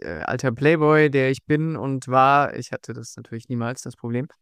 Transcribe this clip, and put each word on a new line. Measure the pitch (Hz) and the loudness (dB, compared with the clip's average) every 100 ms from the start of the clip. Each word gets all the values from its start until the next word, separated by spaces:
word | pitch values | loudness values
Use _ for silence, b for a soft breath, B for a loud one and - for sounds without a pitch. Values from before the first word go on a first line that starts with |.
äh, | - 85 | -10 -8
alter | - 127 131 | -4 -2 -2
Playboy, | 117 147 165 151 156 151 | 2 2 4 4 6 4
der | 135 131 | 4 0
ich | 135 | -2
bin | - 151 160 139 | -2 0 0 -4
und | 135 131 123 | -4 -6 0
war. | 131 135 143 139 - | 4 6 4 2 -4
Ich | - | -8
hatte | - - | -10 -10
das | 120 113 - | -12 -12 -16
natürlich | 113 117 - | -12 -12 -6
niemals, | 120 117 131 | -4 -4 -6
das | 127 | -12
Problem. | - 117 120 147 _ | -10 -4 -4 -4 _